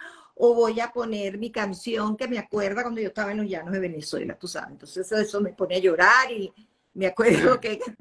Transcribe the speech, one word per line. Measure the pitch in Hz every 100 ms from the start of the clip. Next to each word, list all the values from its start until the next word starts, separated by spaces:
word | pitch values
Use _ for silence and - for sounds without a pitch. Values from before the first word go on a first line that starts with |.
| - - - -
o | 240
voy | 233 226 220
a | 233
poner | 240 226 208 196 208
mi | 233
canción | 226 202 175 240 220 214 214
que | 262
me | 233
acuerda | - 208 196 202
cuando | 247 226
yo | 202
estaba | - 202
en | 214
los | 202
llanos | 175 170
de | 190
Venezuela, | 180 156 147 151 - -
tú | 180
sabes. | 170 -
Entonces | 147 147 180 185
eso | 214 214 202
me | 202
pone | 208 180 185
a |
llorar | 185 165 190 247 262
y | 226 190 - _ _ _ -
me | 185
acuerdo | 185 226 - - 247
que | 226 214 240 220